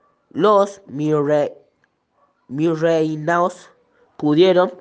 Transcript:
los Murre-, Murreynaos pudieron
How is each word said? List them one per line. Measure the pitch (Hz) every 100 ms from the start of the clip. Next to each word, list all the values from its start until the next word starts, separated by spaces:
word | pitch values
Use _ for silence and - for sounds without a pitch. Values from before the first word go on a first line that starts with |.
| _ _ _
los | 139 208 202 196 - -
Murre-, | 147 151 151 143 151 139 - _ _ _ _ _ _ _ _ -
Murreynaos | 139 165 156 165 160 156 156 151 175 180 - - _ _ _ _ -
pudieron | 147 151 185 175 180 -